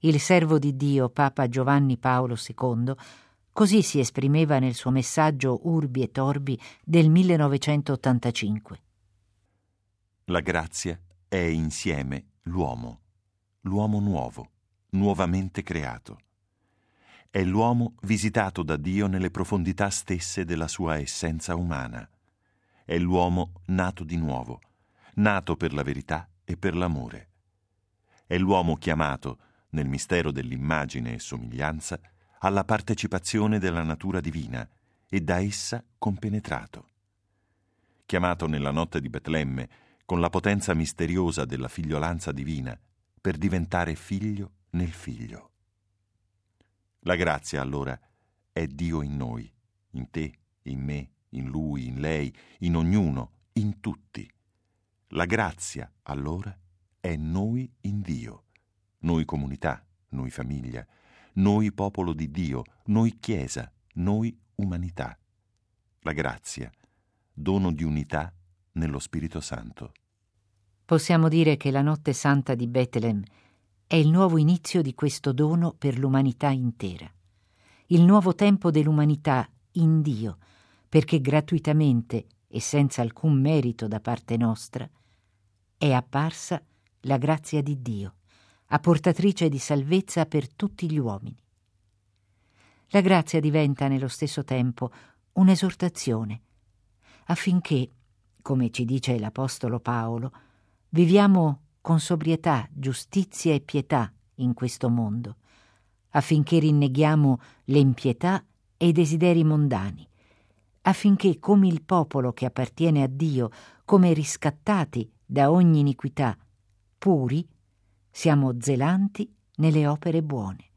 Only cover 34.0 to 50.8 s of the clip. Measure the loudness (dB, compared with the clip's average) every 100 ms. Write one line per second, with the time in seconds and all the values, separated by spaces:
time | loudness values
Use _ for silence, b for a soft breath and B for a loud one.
34 | -4 -4 -4 -8 -8 -10 -12 _ _ _
35 | _ -6 0 -2 -2 -6 -8 -10 -12 _
36 | -6 -4 -4 -6 -6 -10 -10 -20 -20 _
37 | _ _ _ _ _ _ _ _ _ _
38 | _ -2 0 -2 -4 -4 -2 -4 -4 -6
39 | -8 -12 -6 -4 -4 -6 -10 b b b
40 | -6 -2 0 0 0 -2 -2 -2 -2 -4
41 | -4 -2 -2 -4 -6 -8 -10 -10 -6 -4
42 | -4 -6 -8 -8 -8 -8 -10 -14 _ _
43 | _ _ -6 -4 -2 -2 -2 -4 -4 -8
44 | -8 -8 -6 -8 -12 _ _ -6 -6 -8
45 | -14 -14 -14 -18 _ _ _ _ _ _
46 | _ _ _ _ _ _ _ _ _ _
47 | -2 0 0 -2 -4 -6 -4 -6 -6 -10
48 | _ _ _ _ _ -8 -8 -6 -4 -4
49 | -6 -6 -8 -10 -14 _ _ _ _ -14
50 | -10 -8 -10 _ _ _ -12 -10